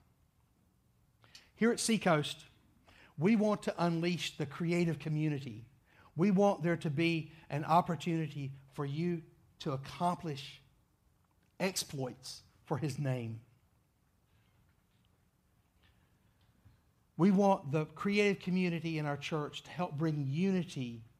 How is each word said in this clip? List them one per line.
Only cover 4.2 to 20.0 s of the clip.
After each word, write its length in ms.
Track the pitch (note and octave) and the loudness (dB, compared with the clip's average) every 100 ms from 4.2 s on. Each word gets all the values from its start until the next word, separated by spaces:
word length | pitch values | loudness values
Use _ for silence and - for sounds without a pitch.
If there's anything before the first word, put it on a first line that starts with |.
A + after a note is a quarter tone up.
| - - | -4 -6
the 100 | C#3+ | -6
creative 540 | - E3+ F3 E3+ C#3+ | -4 0 2 2 0
community. 640 | D#3+ D#3 D#3 C#3+ C3+ A2 A2+ _ _ _ - | -2 0 0 -2 -6 -12 -16 _ _ _ -10
We 160 | D3 G3 | 0 4
want 320 | F#3 G3+ G3 | 6 4 4
there 140 | E3 E3 | 0 0
to 140 | E3+ | -2
be 420 | C#3+ E3+ E3 D#3 - - | 0 2 0 -4 -12 -8
an 140 | C#3+ | -4
opportunity 880 | D#3+ E3 F3 D#3+ F3 E3 D#3 D3+ C3+ C3+ - | 2 4 4 -2 -2 -2 -2 -6 -10 -10 -14
for 120 | - C#3+ | -8 -6
you 360 | D3 F3 E3+ E3 - _ - | -2 -2 -4 -6 -20 _ -10
to 140 | D#3+ | -6
accomplish 880 | C3+ - - F3 F3 E3+ C3+ - - _ _ _ _ _ _ _ _ _ - | -6 -8 -4 -2 -2 -6 -8 -10 -16 _ _ _ _ _ _ _ _ _ -6
exploits 840 | F#3+ F#3 - C#3+ B2+ A2 - - - _ - | -4 -4 -6 -6 -6 -8 -16 -18 -20 _ -6
for 120 | C#3 | -4
his 220 | D3 C3+ | -4 -4
name. 400 | C#3 B2+ A2+ A2+ - _ _ _ _ _ _ _ _ _ _ _ _ _ _ _ _ _ _ _ _ _ _ _ _ _ _ _ _ _ _ _ - _ _ _ _ - | -4 -4 -6 -10 -14 _ _ _ _ _ _ _ _ _ _ _ _ _ _ _ _ _ _ _ _ _ _ _ _ _ _ _ _ _ _ _ -20 _ _ _ _ 2
We 160 | F#3+ | 6
want 400 | F#3+ G3 G3 C3+ | 6 6 4 0
the 140 | D#3 D3+ | -2 -2
creative 540 | - G3+ G3+ G3+ G3 | -4 0 2 2 2
community 580 | - F3+ F3+ E3+ E3 D#3 | -2 0 0 -2 -2 -2
in 80 | D3+ | -2
our 100 | C#3+ | -4
church 480 | - D#3 D3 - | -4 -4 -4 -8
to 60 | - | -12
help 280 | - F3 | -6 -6
bring 300 | C#3 | -2